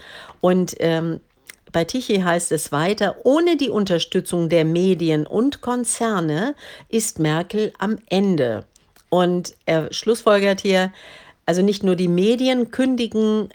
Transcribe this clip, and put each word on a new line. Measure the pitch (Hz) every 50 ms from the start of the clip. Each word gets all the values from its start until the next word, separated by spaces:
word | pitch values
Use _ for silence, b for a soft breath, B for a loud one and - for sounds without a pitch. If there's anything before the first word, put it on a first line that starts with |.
| B B B B B B B B
Und, | - 180 180 185 180 170 - -
ähm, | - 165 165 165 165 165 160 - - _ _ _ _ - - _ _ -
bei | - 165 170
Tichy | 170 - 254 247 - 214 190
heißt | 185 180 170 175 175 -
es | 160 156 - -
weiter, | 143 143 160 185 214 214 208 190 - - -
"Ohne | 247 277 320 349 349 339
die | 285 285 240
Unterstützung | - 214 202 190 175 160 - - - 185 175 - 185 175 170 156
der | 170 170 156
Medien | 160 165 175 185 190 185 160 170 160 156 151 151
und | - - 202 247 285 277 -
Konzerne | - 240 247 247 240 - - - 233 226 214 185 170 156 147 156 214 277 294 B B B B B B B
ist | - 226 220 - - -
Merkel | 156 151 156 160 180 - - 214 214 - - -
am | 190 214 220 - - _
Ende." | - 190 202 196 185 151 127 117 110 101 - _ _ _ _ _ _ _ _ _
Und | 165 180 180 175 180 180 165 - - _ _
er | - 165 160 156 -
schlussfolgert | - - - 214 233 226 - 226 208 202 196 202 196 196
hier, | - 196 185 185 185 185 B B B B B B B B B B _
also | - 170 180
nicht | 190 202 202 202
nur | 214 185 180
die | 170 185 175
Medien | 175 175 190 220 247 240 254 262 254 247 233 226
kündigen | - - 262 262 262 233 233 220 - 220 220 214 214 214 202 -